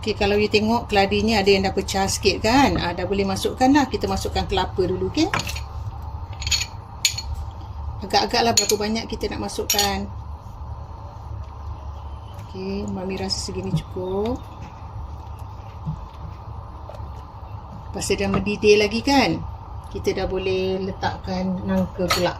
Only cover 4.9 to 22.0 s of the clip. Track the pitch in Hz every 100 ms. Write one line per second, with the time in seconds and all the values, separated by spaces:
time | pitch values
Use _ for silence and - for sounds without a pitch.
4.9 | 185 185 294 339 - - - - - -
5.9 | - - - - - - - - - -
6.9 | - - - - - - - - - -
7.9 | - 202 208 202 240 233 226 208 208 208
8.9 | 220 208 214 208 214 202 - 214 208 202
9.9 | 196 196 - - - - - - - -
10.9 | - - - - - - - - - -
11.9 | - - - - - - 190 190 196 208
12.9 | 196 185 190 190 190 - 185 190 160 -
13.9 | - 185 190 214 262 - - - - -
14.9 | - - - - - - - - - -
15.9 | - - - - - - - - - -
16.9 | - - - - - - - - - -
17.9 | - - 196 196 196 196 208 208 214 208
18.9 | 226 220 277 208 160 - - - - -
19.9 | 196 - 190 190 185 190 185 190 190 190
20.9 | 185 202 190 - 185 185 185 196 190 180
21.9 | -